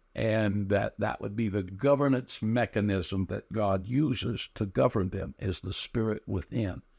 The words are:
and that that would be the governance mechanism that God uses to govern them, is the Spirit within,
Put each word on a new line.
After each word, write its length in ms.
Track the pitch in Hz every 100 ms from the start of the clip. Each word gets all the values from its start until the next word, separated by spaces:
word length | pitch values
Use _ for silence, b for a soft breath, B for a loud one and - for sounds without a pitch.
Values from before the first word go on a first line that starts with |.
| _ -
and 540 | 113 110 107 104 98
that 300 | 101 107 -
that 220 | 107 -
would 140 | 107 104
be 140 | 110
the 140 | 101
governance 800 | 92 95 139 139 143 127 - -
mechanism 840 | 110 120 113 110 104 95 85 98 92
that 260 | 104 -
God 360 | 107 101 95 98
uses 640 | 127 151 127 123 101 - -
to 100 | 101
govern 440 | 120 127 110 92
them, 260 | 98 - -
is 200 | 98 90
the 140 | -
Spirit 500 | - - 117 110 107 -
within, 540 | 98 - 123 101 - -